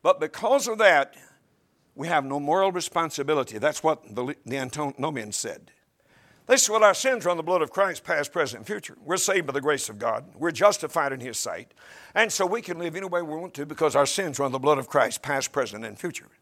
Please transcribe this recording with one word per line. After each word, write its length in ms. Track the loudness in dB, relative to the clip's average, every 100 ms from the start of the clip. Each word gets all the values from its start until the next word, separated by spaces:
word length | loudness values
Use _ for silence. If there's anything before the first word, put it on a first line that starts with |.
But 200 | 4 4
because 480 | 2 -2 2 2 0
of 100 | 4
that, 380 | 6 6 4 -6 -20 _ _ _ _ _ _ -12
we 100 | 0
have 180 | 0
no 140 | 0 -4
moral 320 | 0 2 2
responsibility. 880 | 0 -4 -2 -2 -4 -2 0 -2 -2
That's 240 | -2 0
what 320 | 0 0 -4
the, 220 | -6 -6 -8 -8
the 100 | -6
antinomians 760 | -6 -6 -6 -4 -6 -4 -8
said. 380 | -8 -8 -10 -16 _ _ _ _ _ _ _ 0
This 160 | 2
is 80 | 4
what 140 | 6
our 100 | 6
sins 320 | 6 0 0 0
are 40 |
on 60 | -2
the 60 |
blood 200 | 0 0
of 100 | 0
Christ, 320 | 0 0 0
past, 280 | -4 -2 -2
present, 260 | -2 -2 -4
and 80 | -8
future. 280 | -8 -10 -18
We're 140 | -4 -2
saved 320 | 2 0 0
by 60 |
the 60 | -2
grace 280 | 0 -2 -4
of 100 | -6
God. 260 | -4 -4 -8 -4
We're 160 | -4
justified 600 | 4 4 4 -4 -2 -2
in 60 | -4
his 180 | -8 -8
sight. 380 | -8 -8 -12 _ -20 -20 -6
And 180 | 0 0
so 140 | 0 -2
we 160 | -2
can 160 | -6 -8
live 160 | -6
any 120 | -8 -4
way 160 | -4
we 140 | -4 -8
want 180 | -10
to 120 | -10 -10
because 300 | 0 2 4
our 100 | 4
sins 320 | 2 -2 -2
are 60 |
on 80 | -2
the 80 | 0
blood 180 | 2 2
of 100 | 2
Christ, 340 | 4 4 0
past, 280 | -4 -2 -2
present, 340 | -2 -2 -4
and 140 | -12 -8
future. 300 | -8 -10 -16 _